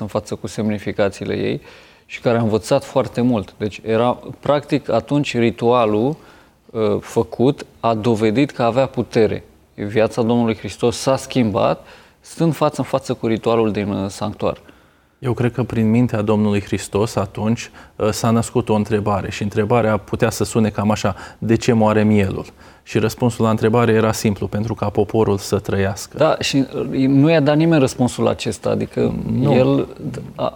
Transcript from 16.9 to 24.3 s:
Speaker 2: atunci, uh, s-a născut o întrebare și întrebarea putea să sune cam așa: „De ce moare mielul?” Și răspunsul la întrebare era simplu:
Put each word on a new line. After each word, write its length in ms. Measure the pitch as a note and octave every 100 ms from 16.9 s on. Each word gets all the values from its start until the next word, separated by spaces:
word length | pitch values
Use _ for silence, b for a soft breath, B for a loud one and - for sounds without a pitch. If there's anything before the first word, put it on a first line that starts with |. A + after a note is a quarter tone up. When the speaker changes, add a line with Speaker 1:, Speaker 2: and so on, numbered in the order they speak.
| G2 A2+ -
Speaker 2:
atunci, 560 | F#2+ - G#2 A#2 - B B -
uh, 140 | G#2+
s-a 180 | G#2 A#2
născut 400 | A2+ A2 B2 A2+
o 40 |
întrebare 580 | G#2+ G#2 G#2+ G2+ G2 F2+
și 120 | -
întrebarea 540 | G#2 G#2+ G#2 A#2+ A2 G#2+
putea 320 | - - A2+
să 140 | -
sune 260 | G#2 A#2+ G#2+
cam 220 | - G#2
așa: 240 | G#2 G#2 B B B
„De 180 | G#2+ A2+
ce 180 | -
moare 300 | A2+ G#2+ G#2+
mielul?” 420 | G#2+ G#2+ F#2+ - - B B B
Și 140 | - A#2
răspunsul 480 | G#2+ - B2 - A2+
la 40 |
întrebare 420 | A2+ A2 A#2+ A#2
era 200 | A2 A2
simplu: 360 | A2 A2